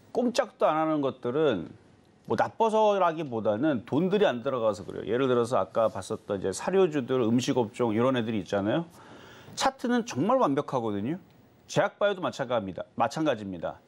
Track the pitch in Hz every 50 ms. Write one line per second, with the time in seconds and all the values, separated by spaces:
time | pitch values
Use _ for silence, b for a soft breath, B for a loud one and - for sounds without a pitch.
0 | - - - 233 247 247 240 - 247 208 - - 226 175 156 156 160 160 156 147
1 | 139 131 - - - 120 123 156 160 143 113 87 76 - - - - - - _
2 | _ _ _ _ _ - 113 110 127 107 - - 220 226 214 220 220 208 202 196
3 | 180 170 156 160 160 135 117 113 101 110 104 113 147 160 139 107 - - 127 147
4 | 185 180 196 202 202 156 120 120 113 135 131 120 113 110 101 98 85 - 92 95
5 | - - 113 123 139 127 127 120 117 117 131 98 95 - - 117 113 104 - 101
6 | - - 110 - - - 104 95 92 95 92 - - 180 185 190 190 156 151 147
7 | 120 117 131 127 123 110 117 127 120 147 123 127 117 104 - - 123 117 104 113
8 | 120 135 131 123 110 117 110 101 82 - 101 98 98 107 131 165 170 B B B
9 | B B B B B B B B B B B - - 262 262 - - 240 247 240
10 | 226 - - 123 160 214 262 262 226 156 135 147 143 - 147 127 113 110 101 101
11 | 104 131 170 190 - - _ _ _ _ _ _ _ - - 147 185 202 - _
12 | 208 202 202 185 160 123 - - 135 120 123 113 98 95 87 - - - _ -
13 | 117 120 - 160 160 151 123 107 104 98 92 82 87 82 - - -